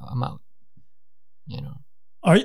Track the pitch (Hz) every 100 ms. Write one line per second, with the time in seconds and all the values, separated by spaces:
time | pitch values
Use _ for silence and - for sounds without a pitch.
0 | - 127 - - - - - - - -
1 | - - - - - - 143 - - -
2 | - - - 190